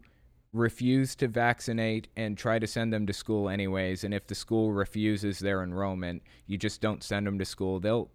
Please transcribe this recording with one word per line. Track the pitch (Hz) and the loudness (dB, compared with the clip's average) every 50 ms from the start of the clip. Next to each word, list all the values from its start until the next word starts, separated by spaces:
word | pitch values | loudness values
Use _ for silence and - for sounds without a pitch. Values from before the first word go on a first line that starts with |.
| - _ _ _ - - _ _ _ _ | -6 _ _ _ -20 -20 _ _ _ _
refuse | - 113 117 113 - - 123 123 131 135 135 131 - | 0 2 2 2 2 2 2 4 4 4 4 2 0
to | - 139 120 | -2 -2 0
vaccinate | 110 120 120 120 117 - - 135 113 113 113 110 110 110 - - - | 2 2 2 2 2 0 -2 -2 -2 0 0 0 0 -2 -4 -6 -6
and | 113 113 107 104 | -6 -4 -4 -4
try | - - 117 113 113 | -2 0 2 2 2
to | 113 | 2
send | 110 - 120 113 113 | 0 -2 -2 0 0
them | 113 107 107 | 0 0 0
to | 101 98 | 0 -2
school | - - - 110 104 101 | -4 -2 0 0 2 2
anyways, | 95 95 101 98 95 95 95 95 92 92 90 - | 0 0 0 0 0 0 0 0 0 -2 -2 -2
and | 98 104 | -2 -4
if | 98 - | -4 -4
the | - 101 | -6 -8
school | - - - 113 110 110 110 104 | -8 -2 0 2 4 4 4 2
refuses | 101 98 - - 107 107 107 107 98 107 104 92 90 | 2 0 0 0 2 2 2 2 2 0 -2 -2 -2
their | 95 101 98 95 92 | -2 0 0 0 -2
enrollment, | 90 87 95 98 98 92 92 90 87 87 82 - - - - - | -2 -2 -2 -2 -2 -2 -2 -4 -4 -6 -8 -10 -16 -20 -16 -8
you | - 101 | -6 -4
just | 92 110 104 - - | -2 -2 -4 -2 0
don't | - 110 104 - | 0 0 0 -2
send | - - 104 101 104 | -4 -4 -2 0 0
them | 101 98 95 | 0 0 -2
to | 95 | -2
school, | - - - 98 95 95 92 | -4 -4 -4 -2 -2 0 0
they'll, | 87 107 113 117 95 - | 0 0 0 0 -2 -4